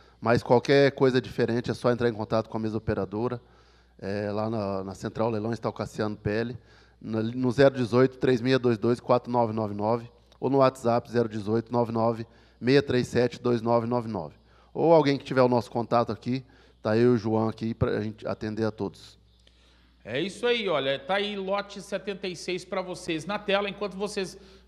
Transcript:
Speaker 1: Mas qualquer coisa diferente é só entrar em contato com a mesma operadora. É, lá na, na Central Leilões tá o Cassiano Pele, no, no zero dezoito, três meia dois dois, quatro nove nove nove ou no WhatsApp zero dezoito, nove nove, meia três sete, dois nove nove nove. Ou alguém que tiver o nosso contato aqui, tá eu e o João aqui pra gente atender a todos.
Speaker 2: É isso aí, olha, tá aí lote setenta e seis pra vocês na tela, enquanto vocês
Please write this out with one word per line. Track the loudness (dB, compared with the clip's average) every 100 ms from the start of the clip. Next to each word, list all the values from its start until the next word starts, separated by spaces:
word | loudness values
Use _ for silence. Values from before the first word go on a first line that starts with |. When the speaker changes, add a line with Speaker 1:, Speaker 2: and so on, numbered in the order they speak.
| _ -4
Speaker 1:
Mas | 2 2
qualquer | 4 4 6 6 6
coisa | 4 2 2
diferente | -2 -2 0 0 -2
é |
só | -2 0
entrar | 2 0
em |
contato | -2 -2 -2 -2
com | -4
a |
mesma | -4 -4
operadora. | -4 -4 -4 -4 -4 -6 -14 _ _ _ _ -12
É, | -8 -6 -4
lá | -4 -4
na, | -4 -4 -6
na | -8
Central | -10 -8 -2 -2
Leilões | -2 -4 -4
tá | -6
o |
Cassiano | -6 -8 -4 -6
Pele, | -4 -4 -2 -4 -8 _ -20 _ _
no, | -6 -4
no | -4 -2 0
zero | 6 6
dezoito, | 6 2 4 4 2
três | 0 2
meia | 2 2
dois | 2 2
dois, | 2 0
quatro | 2 2 2
nove | 0 0
nove | -2 -4
nove | -2 -2 -2 -4 _ _ -6
ou | 0
no | 4
WhatsApp | 4 4 0 0 0
zero | -2 0
dezoito, | -2 -2 -2 0
nove | 0 0
nove, | 0 0 -2 -8 -16 _ -4
meia | 4 4
três | 4 0 0
sete, | 0 0 0
dois | -2 0
nove | 2 0
nove | 0 -4 -4
nove. | -6 -8 -14 _ _ _
Ou | 0 4
alguém | 6 6 0
que |
tiver | 0 2
o | 4
nosso | 4 0
contato | -6 0 0 0
aqui, | -4 -6 -6 -8 _ _ _
tá | 0 4
eu | 4
e |
o | 4
João | 2 0 0
aqui | -4 -6
pra | -2 -2 -2
gente | -4 -8
atender | -8 -6 -6 -2
a | -4
todos. | -2 -8 -8 -20 -20 _ _ _ _ _ _ _ _
Speaker 2:
É | -8 -6
isso | -6 -2 0
aí, | 0 0
olha, | 0 0 -4
tá | -2
aí | -2 -2
lote | -6 -4 -4 -6 -14
setenta | -10 -8 -8 -8 -8
e |
seis | -8 -6 -8
pra | -6 -6
vocês | -6 -8 -6 -6
na | -4 -6
tela, | -2 -2 -2
enquanto | -6 -8
vocês | -6 -6 -6 -8 -10 -20 -20